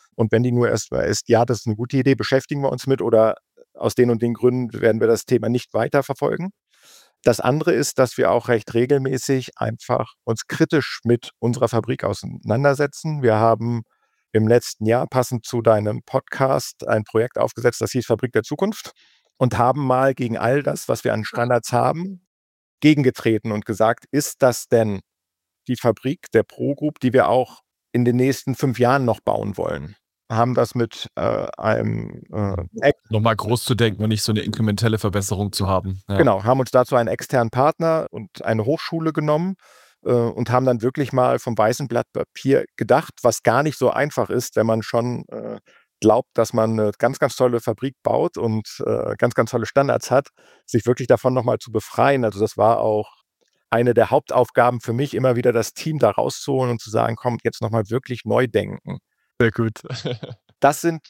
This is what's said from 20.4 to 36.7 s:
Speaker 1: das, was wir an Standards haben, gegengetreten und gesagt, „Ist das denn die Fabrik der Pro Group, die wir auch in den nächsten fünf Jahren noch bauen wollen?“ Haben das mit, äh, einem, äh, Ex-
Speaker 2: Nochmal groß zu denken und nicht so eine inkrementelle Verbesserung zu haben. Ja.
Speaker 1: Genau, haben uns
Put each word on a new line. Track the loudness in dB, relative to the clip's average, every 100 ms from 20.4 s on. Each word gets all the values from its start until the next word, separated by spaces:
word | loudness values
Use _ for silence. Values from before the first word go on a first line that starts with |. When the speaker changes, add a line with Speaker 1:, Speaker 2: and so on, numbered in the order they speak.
| 0 0
Speaker 1:
das, | -2 -4 -4
was | -4
wir | -2
an | -2
Standards | -4 -4 0 0 0
haben, | 0 0 -2 -6 -12 _ _ _ _ _ _
gegengetreten | 4 4 4 2 0 0 -2
und | -6 -4
gesagt, | 0 0 0 _
„Ist | -4 -4 2
das | 2 2 2
denn | 2 2 -2 -10 _ _ _ _ _ -8
die | -2
Fabrik | 0 0 -2 -8 0
der | 0
Pro | 0 -2 -6
Group, | -2 -4 -2
die | 0
wir | 4 4
auch | 2 0 -8 _ _ _
in | 0
den | 2 2
nächsten | 2 0 -4
fünf | -4 -2 0
Jahren | 2 2
noch | 0 -2
bauen | -2 -2 -2 -6
wollen?“ | -6 -6 -10 -18 _ _ -6
Haben | 0 0
das | 2 0
mit, | 0 -4 -6 -12 -4
äh, | -2 -2 -6 -6
einem, | -2 0 0 -4 -8 -12 -10
äh, | -6 -4 -4 -8 0
Ex- | 0 0 -2
Speaker 2:
Nochmal | 0 0 0
groß | 0 -2
zu | 0
denken | 2 0 0
und | -2
nicht | -2
so | 0
eine | -2
inkrementelle | -2 -2 -2 0 0 0
Verbesserung | -2 -2 -4 -4 -4
zu | -4 -2
haben. | -2 -2 -8 -4
Ja. | 2
Speaker 1:
Genau, | 2 2
haben | 2 0
uns | 2